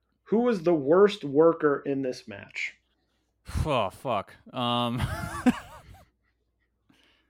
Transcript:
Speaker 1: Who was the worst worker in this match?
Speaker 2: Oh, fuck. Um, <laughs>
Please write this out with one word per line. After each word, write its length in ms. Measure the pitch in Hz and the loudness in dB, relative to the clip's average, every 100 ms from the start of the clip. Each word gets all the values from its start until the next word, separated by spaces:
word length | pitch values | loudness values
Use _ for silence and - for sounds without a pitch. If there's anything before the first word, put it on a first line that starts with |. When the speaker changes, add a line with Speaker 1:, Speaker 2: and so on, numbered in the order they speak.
| _ _ | _ _
Speaker 1:
Who 160 | - 214 | -2 0
was 220 | 247 202 | 0 0
the 100 | 160 | 2
worst 500 | 165 135 175 208 202 | 2 4 6 4 2
worker 560 | 143 139 165 165 151 139 143 | 0 4 4 4 0 0 -2
in 160 | 139 | -4
this 240 | 131 123 - | -4 -6 -12
match? 480 | 101 - - - - _ _ _ _ _ _ - - 156 | -16 -14 -10 -10 -10 _ _ _ _ _ _ -8 -4 0
Speaker 2:
Oh, 240 | 131 98 | 0 -2
fuck. 440 | - - 104 - - - | -4 -4 -4 -4 -14 -14
Um, 480 | 127 123 120 120 120 | -6 -2 0 -2 -2
<laughs> 520 | - - - - - - - - - - _ _ _ _ _ _ _ _ _ _ _ _ | -4 -6 -10 -4 -2 -2 -8 -20 -20 -20 _ _ _ _ _ _ _ _ _ _ _ _